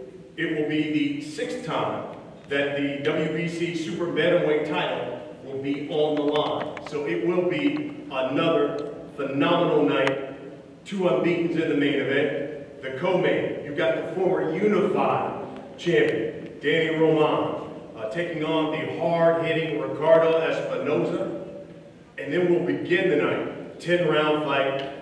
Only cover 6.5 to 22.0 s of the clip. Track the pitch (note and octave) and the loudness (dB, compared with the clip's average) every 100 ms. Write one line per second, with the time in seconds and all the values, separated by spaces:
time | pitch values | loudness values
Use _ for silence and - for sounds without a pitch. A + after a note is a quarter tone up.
6.5 | D3 - - - D3 D3 E3+ E3+ F3 F3 | -2 -4 -8 -8 -6 -2 0 0 2 0
7.5 | D3+ C#3+ D3 - - - C3 C3 C#3+ E3 | 2 0 0 -4 -8 -8 -4 -2 0 2
8.5 | D3+ C#3+ - - - - - C3+ C#3 E3 | 4 2 -2 -8 -10 -12 -6 -4 0 2
9.5 | E3+ D#3+ D3+ C#3+ C#3 C#3 - - - - | 4 4 4 4 4 2 0 -4 -10 -14
10.5 | - - - - G3+ F3+ E3+ E3 E3+ E3+ | -16 -18 -20 -8 0 2 2 2 2 0
11.5 | D#3+ D#3 C#3+ C#3 C3+ C3+ C#3+ - - - | 0 0 2 2 2 0 2 2 0 -6
12.5 | - - - C3 C3 F3+ F3+ - - - | -8 -12 -12 -10 -4 0 2 2 2 0
13.5 | - - - E3+ G#2 - F#3 F#3 - D#3 | -4 -6 -2 0 0 -2 0 0 2 0
14.5 | D#3+ G#3 F#3 - - E3 - - - - | 2 2 4 2 2 2 0 -2 -6 -10
15.5 | - - - F3 D#3 - - - - - | -12 -14 -6 2 4 4 2 -2 -6 -12
16.5 | - C#3+ D#3+ D#3+ D#3 D#3+ D3+ D3+ D3 - | -6 0 2 2 4 4 6 4 2 0
17.5 | - - - - D3 C3 E3 F3 D#3+ D3+ | -4 -8 -12 -14 -8 -6 -4 -4 -2 0
18.5 | D#3 D3+ D#3 - D#3+ E3+ E3+ E3 E3 D#3 | 2 0 0 -4 -2 0 4 4 4 2
19.5 | D#3+ D#3 D3+ - - D#3 E3 E3 D#3+ D#3 | 0 0 -2 -4 0 6 6 6 4 2
20.5 | C#3 - - - D3+ - F3 - - - | 0 -2 -4 0 0 0 -2 -4 -6 -10
21.5 | - - - - - | -14 -16 -18 -20 -20